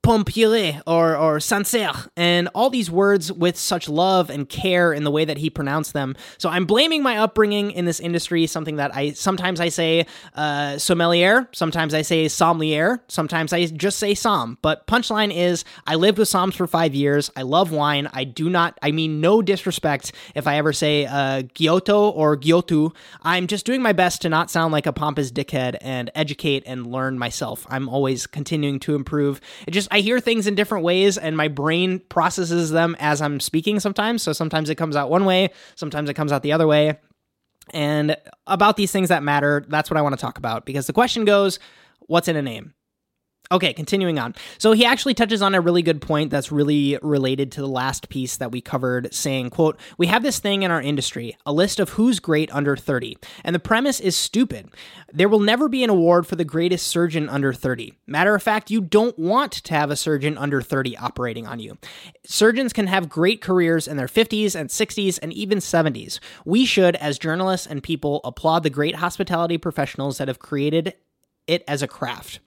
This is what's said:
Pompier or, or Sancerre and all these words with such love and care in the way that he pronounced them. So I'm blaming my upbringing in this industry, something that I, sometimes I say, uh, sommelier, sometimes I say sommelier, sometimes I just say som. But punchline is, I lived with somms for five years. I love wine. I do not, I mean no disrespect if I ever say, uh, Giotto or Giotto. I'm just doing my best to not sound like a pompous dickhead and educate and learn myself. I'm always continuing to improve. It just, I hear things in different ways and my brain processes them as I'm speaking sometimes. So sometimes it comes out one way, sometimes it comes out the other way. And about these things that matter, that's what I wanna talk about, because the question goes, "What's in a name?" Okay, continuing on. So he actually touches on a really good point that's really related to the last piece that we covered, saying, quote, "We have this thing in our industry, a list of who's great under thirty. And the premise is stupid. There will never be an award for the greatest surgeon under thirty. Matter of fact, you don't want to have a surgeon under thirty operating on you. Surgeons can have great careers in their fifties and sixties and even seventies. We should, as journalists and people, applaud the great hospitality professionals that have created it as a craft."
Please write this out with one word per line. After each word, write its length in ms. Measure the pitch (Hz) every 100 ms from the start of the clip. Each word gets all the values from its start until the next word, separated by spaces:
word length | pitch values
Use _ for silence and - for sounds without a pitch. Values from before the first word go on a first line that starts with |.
Pompier 760 | - 220 202 220 220 226 180 143
or, 300 | - 165 165
or 240 | 151 160 151
Sancerre 680 | - 202 196 240 190 139 - -
and 320 | 175 175 175
all 160 | 196 262
these 220 | 254 175
words 400 | 170 196 202 156
with 240 | 180 175
such 320 | 170 - 180 -
love 420 | 151 185 185 165
and 200 | 143 139
care 420 | - 190 180 170
in 140 | 147
the 60 | 147
way 120 | 147
that 140 | 156 147
he 120 | 156
pronounced 440 | - 139 151 151
them. 240 | 147 135 135 - -
So 120 | 175
I'm 160 | 175
blaming 360 | 175 220 320 311
my 160 | 269 214
upbringing 520 | 220 220 214 208 202
in 140 | 175
this 160 | 175 160
industry, 440 | 170 170 - 170
something 300 | 165 165 156
that 180 | 151 143
I, 180 | 135 143
sometimes 500 | 143 196 185 185 170
I 80 | 170
say, 360 | 165 165 165 160 - -
uh, 420 | - 151 143 143 143
sommelier, 720 | - 170 170 170 180 233 247
sometimes 400 | - 165 160 156
I 80 | 156
say 260 | 156 165 156
sommelier, 760 | - 165 165 156 151 175 247 _
sometimes 460 | - 156 165 156
I 120 | 175 170
just 300 | 156 196 -
say 160 | 208
som. 440 | 202 233 190 117 120
But 260 | 156 156 -
punchline 460 | 233 - 214 208
is, 300 | 170 175 175 - - -
I 80 |
lived 220 | 160 190 202
with 100 | 208
somms 280 | 190 185
for 120 | - 175
five 260 | 165 160
years. 380 | 139 143 143 143 -
I 60 |
love 280 | 131 160 185
wine. 380 | 156 147 143 147
I 140 | 135
do 240 | 135 117 160
not, 280 | 180 170 -
I 100 | 151
mean 300 | 156 160 151
no 200 | 165 220
disrespect 680 | 190 190 - - 156 139 - - -
if 120 | 151 143
I 100 | 147
ever 160 | 156
say, 320 | 139 151 147
uh, 380 | 135 139 135 135 131
Giotto 540 | - 156 180 185 208 208
or 260 | 151 151
Giotto. 560 | 143 147 170 - 160 156 - - -
I'm 260 | 165 180 180
just 180 | 202
doing 160 | 233 262
my 120 | 240
best 280 | 185 180 -
to 40 | 170
not 240 | 160 170
sound 220 | 170 165
like 120 | 151
a 60 | 151
pompous 400 | 127 151 143 135
dickhead 460 | 123 139 143 127 120
and 320 | 131 127 120
educate 500 | 156 151 143 160 135
and 220 | 123 127 120
learn 300 | 127 131 131
myself. 480 | 117 - 120 113 -
I'm 180 | 131 131
always 400 | 131 135 127 -
continuing 540 | 151 - 160 143 139
to 140 | -
improve. 440 | 147 131 147 143 139 - -
It 60 | -
just, 160 | 180 190
I 60 | 208
hear 200 | 202 247
things 280 | 233 233 202
in 80 |
different 280 | 202 208 208
ways 360 | 165 180 196 190
and 180 | 160 156
my 100 | 156
brain 520 | 139 151 170 185 185 _
processes 600 | - 165 190 170 175 160
them 240 | 160 170 165
as 220 | 151 147
I'm 180 | 151 143
speaking 400 | - 160 185 208
sometimes. 440 | 202 202 214 233
So 100 | -
sometimes 380 | 147 160 160 156
it 20 |
comes 200 | 156 160
out 160 | 147 143
one 120 | 170
way, 280 | 196 185 190 - -
sometimes 340 | - 156 151 147
it 60 |
comes 160 | 143 151
out 100 | 139
the 100 | 143
other 140 | 156
way. 320 | 160 151 151 151 _ _ _ _ _ _ -
And 420 | 165 147 151 151 - - - -
about 280 | 180 208
these 160 | 208 196
things 180 | 196 180
that 120 | 170
matter, 420 | 143 143 143 147 143
that's 220 | 151 -
what 60 | 151
I 40 |
wanna 160 | 147 135
talk 220 | 120 -
about, 260 | 127 113
because 220 | - 139 131
the 60 |
question 320 | - 240 233
goes, 340 | 208 202 196 - - _ _ _ -
"What's 200 | 170 175
in 80 |
a 60 | 156
name?" 320 | 135 113 - _ _ _ _ _ _ _ -
Okay, 220 | 185 165
continuing 440 | 143 151 196 180 151
on. 160 | 120 - - -
So 140 | 220
he 140 | 220
actually 280 | 240 262 277
touches 280 | 233 226 214
on 120 | 196
a 80 | 190
really 200 | 170 175
good 200 | 165 156
point 300 | - 151 151
that's 200 | 143 -
really 460 | 147 147 147 139 139
related 480 | 151 143 131 135 139
to 100 | 147
the 60 | 135
last 400 | 127 131 127 -
piece 300 | 135 127 -
that 160 | 120
we 80 | 123
covered, 520 | - 131 127 123 120
saying, 360 | - 147 135 123
quote, 280 | - 156 - - -
"We 100 | 170
have 160 | 226
this 160 | 269 -
thing 240 | 208 196
in 80 | 190
our 100 | 165
industry, 560 | 139 143 131 - 117 -
a 60 | -
list 280 | 147 196 -
of 100 | 180
who's 320 | - 233 202
great 300 | - 151 156
under 200 | 139 143 139
thirty. 400 | - 131 117 - - -
And 100 | -
the 60 | 170
premise 400 | - 220 277 -
is 160 | 190
stupid. 540 | - - 214 262 110 - - - - -
There 160 | 143 196
will 140 | 214
never 260 | 202 247 294
be 160 | 262
an 60 | 240
award 360 | 190 165 175
for 120 | 165 170
the 80 |
greatest 420 | 160 156 175 180 -
surgeon 400 | 170 170 160 151
under 260 | 139 139
thirty. 400 | 127 131 120 107 - -
Matter 260 | 147 190
of 80 | 208
fact, 300 | - 214 -
you 80 | 220
don't 400 | 175 208 233 185
want 320 | 165 233 285
to 220 | - -
have 180 | 156 147
a 60 | 147
surgeon 400 | 156 147 147 151
under 240 | 143 139
thirty 360 | 117 139 131 110
operating 480 | 120 - 123 113
on 140 | 110 117
you. 180 | 107 110 - - - _
Surgeons 480 | - - 214 233 254
can 140 | - 190
have 220 | 190 165
great 320 | 160 180 226
careers 480 | - 185 165 165 -
in 80 | 147
their 100 | 127
fifties 480 | - 226 214 208
and 160 | 175 139
sixties 460 | - 220 - 196 170
and 160 | 160
even 260 | 202 202 202
seventies. 600 | - 165 156 113 - - - -
We 200 | 156 214
should, 300 | 254 - 180
as 240 | 175 147 139
journalists 480 | 160 165 190 185 -
and 160 | 147
people, 380 | - 156 147 143
applaud 400 | 123 - 160 165
the 80 | 156
great 240 | 135 147
hospitality 600 | 160 175 - 175 170 170 165
professionals 600 | 175 156 139 - 139 127
that 120 | 135
have 100 | 127
created 560 | - 143 147 160 165 - _ _ _ _
it 180 | - 170 -
as 160 | 143
a 40 | 143
craft." 500 | - 123 120 - -